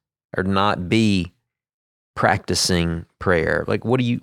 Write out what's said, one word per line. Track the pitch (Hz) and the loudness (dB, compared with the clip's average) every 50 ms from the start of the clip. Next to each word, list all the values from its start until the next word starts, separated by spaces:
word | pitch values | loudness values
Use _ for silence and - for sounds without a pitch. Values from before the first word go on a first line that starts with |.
| _ _ _ _ _ _ - | _ _ _ _ _ _ -6
or | - | -4
not | 95 95 98 98 98 104 - - 90 87 | -2 0 0 2 2 0 0 -2 -2 0
be | 107 113 113 107 101 92 87 87 _ _ _ _ _ _ _ _ _ _ _ _ _ _ _ _ - | 2 2 4 4 2 0 -2 -4 _ _ _ _ _ _ _ _ _ _ _ _ _ _ _ _ -6
practicing | - - 113 92 95 - - 90 - - - 92 85 85 85 82 85 82 _ _ - | 0 2 2 2 0 -2 -4 -2 -2 0 0 0 0 0 0 -2 -6 -10 _ _ -6
prayer, | - 98 90 82 80 80 78 78 78 - | 0 0 2 2 2 0 -2 -2 -2 -2
like, | 104 101 - | -4 -4 -2
what | 110 123 127 | -2 0 0
do | 123 | 0
you, | 120 120 - | 0 -2 -4